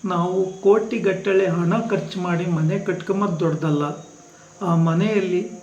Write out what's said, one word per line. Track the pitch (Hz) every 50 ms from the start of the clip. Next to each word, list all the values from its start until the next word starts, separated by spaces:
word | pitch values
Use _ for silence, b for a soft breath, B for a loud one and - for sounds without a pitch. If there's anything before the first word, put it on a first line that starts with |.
| -
ನಾವು | 190 180 170 175 185 185 190 185 - - -
ಕೋಟಿಗಟ್ಟಲೆ | - 196 208 220 220 - 247 220 180 196 185 190 - 202 190 190 196
ಹಣ | 185 165 175 175 165 196 233 226 -
ಖರ್ಚು | 208 180 156 - - 190
ಮಾಡಿ | 180 180 175 165 180
ಮನೆ | 175 170 156 156 160 190 202
ಕಟ್ಕೊಂಬದ್ | 196 - 180 180 - - 196 196 202 196 170 151
ದೊಡ್ಡದಲ್ಲ. | 170 165 156 147 156 160 147 147 147 147 - - - - - B B B B B B B B -
ಆ | 202 180 170
ಮನೆಯಲ್ಲಿ | 165 165 165 165 170 202 214 214 202 185 180 180 180 214 233 - -